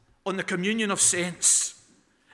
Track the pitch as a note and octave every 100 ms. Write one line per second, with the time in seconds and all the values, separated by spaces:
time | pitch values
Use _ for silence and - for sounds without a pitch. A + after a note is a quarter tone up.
0 | _ _ - F#3+ - F#3 F#3+ A3+ G#3 F#3+
1 | - F3 F3 F3 - - - - _ _
2 | _ _ _